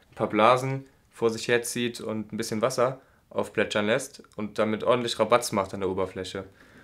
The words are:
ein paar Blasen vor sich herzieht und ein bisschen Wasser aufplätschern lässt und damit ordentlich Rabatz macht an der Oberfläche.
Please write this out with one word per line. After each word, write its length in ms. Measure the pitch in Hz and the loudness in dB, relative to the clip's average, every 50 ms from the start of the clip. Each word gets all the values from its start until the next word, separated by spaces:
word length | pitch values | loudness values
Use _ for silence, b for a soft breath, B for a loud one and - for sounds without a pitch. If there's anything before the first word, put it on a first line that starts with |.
| _ _ | _ _
ein 40 | - | -8
paar 120 | - 113 101 | -4 -4 0
Blasen 580 | 110 104 107 117 127 127 131 131 135 135 135 b b b b b | 4 6 6 6 6 6 2 -2 -6 -6 -8 b b b b b
vor 200 | _ - 113 117 | _ 0 0 0
sich 180 | 110 113 - - | 0 0 -2 0
herzieht 540 | 120 117 120 - - 123 120 117 117 - | 0 0 0 -2 -4 -2 -4 -4 -4 -6
und 320 | 110 110 110 110 107 - 110 | -8 -6 -6 -6 -8 -8 -6
ein 40 | 107 | -6
bisschen 240 | 113 - 117 107 | -6 -4 -2 0
Wasser 380 | 113 - - - 120 131 139 b b b b b b b | 0 0 2 2 0 0 0 b b b b b b b
aufplätschern 560 | - 104 104 - - 110 101 - - 107 104 | -6 -6 -6 -4 0 -2 0 0 0 0 0
lässt 380 | 107 117 139 139 - - - - - _ | 2 0 0 -2 -6 -14 -20 -20 -18 _
und 240 | - 107 104 - - | -10 -10 -6 -2 0
damit 240 | 107 110 110 104 - | 0 0 0 0 2
ordentlich 340 | - 127 123 117 117 - - | 2 2 2 2 -2 0 0
Rabatz 360 | 110 - 120 120 - - 113 | 2 4 4 2 2 2 0
macht 200 | 101 95 - - | 0 0 -2 -4
an 60 | 98 | -6
der 100 | 98 92 | -4 -4
Oberfläche. 540 | 95 95 95 92 - 95 92 - - 98 95 95 b b b b b b | -2 -2 -4 -4 -6 -8 -10 -8 -8 -10 -10 -12 b b b b b b